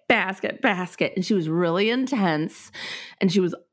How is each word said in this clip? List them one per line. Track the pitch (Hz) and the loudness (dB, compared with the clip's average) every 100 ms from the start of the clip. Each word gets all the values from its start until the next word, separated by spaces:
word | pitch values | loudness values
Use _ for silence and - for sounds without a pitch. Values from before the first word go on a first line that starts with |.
| - | 0
basket, | 233 185 190 - - | 2 0 -4 -6 -2
basket." | 233 185 180 - 156 - | 0 0 -2 -2 -2 -2
And | 175 | 0
she | |
was | 202 160 | 0 0
really | 165 175 175 214 | 0 2 2 2
intense, | 254 262 247 190 156 165 - - - - - - - | 0 0 0 2 2 -2 -8 -16 -14 -12 -12 -14 0
and | 190 | 2
she | 196 | 4
was | 180 - - | 2 0 -12